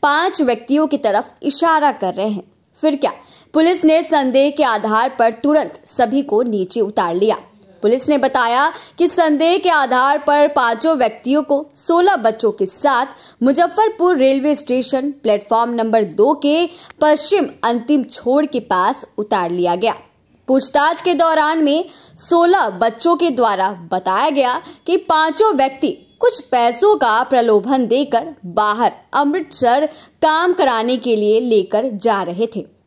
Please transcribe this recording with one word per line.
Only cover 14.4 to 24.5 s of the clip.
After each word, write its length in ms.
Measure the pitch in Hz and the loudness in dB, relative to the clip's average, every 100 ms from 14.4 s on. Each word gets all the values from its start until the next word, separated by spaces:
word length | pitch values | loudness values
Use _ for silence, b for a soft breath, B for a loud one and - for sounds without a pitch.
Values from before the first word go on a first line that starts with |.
| 277 | 0
स्टेशन 560 | 294 - 247 247 262 277 277 | -2 -2 -4 -2 -4 -4 -6
प्लेटफॉर्म 520 | 220 208 - 226 233 | -2 -2 0 -2 0
नंबर 300 | 233 226 226 | -2 0 0
दो 300 | 196 156 233 | 0 2 2
के 340 | - 285 311 339 B B - | 2 0 0 0 B B -2
पश्चिम 460 | 302 302 - 403 285 - | 2 2 2 0 -2 -4
अंतिम 380 | 226 240 240 302 | -4 -4 0 -2
छोर 440 | - - 240 269 294 | 0 -6 0 0 0
के 140 | 254 | -4
पास 440 | - 185 190 262 - - | -2 0 0 -2 -10 -10
उतार 320 | 208 208 175 | -4 -4 -2
लिया 240 | 175 175 | -2 -2
गया। 200 | 180 214 - - _ _ _ - | 0 -2 -4 -14 _ _ _ -2
पूछताछ 520 | 262 - 285 294 330 | 0 2 0 0 -2
के 140 | 359 | -2
दौरान 480 | 302 330 320 302 330 | 0 2 2 0 0
में 200 | 294 302 359 B B - | 0 0 -2 B B -12
सोलह 520 | - 339 339 381 240 | 0 2 4 2 0
बच्चों 460 | 180 233 226 339 339 | 0 -2 0 -2 0
के 140 | 339 | 0
द्वारा 400 | 247 233 196 190 185 170 | 0 0 0 -2 -4 -6
बताया 380 | 185 185 190 294 | -4 -2 0 0
गया 320 | 277 247 | 0 -2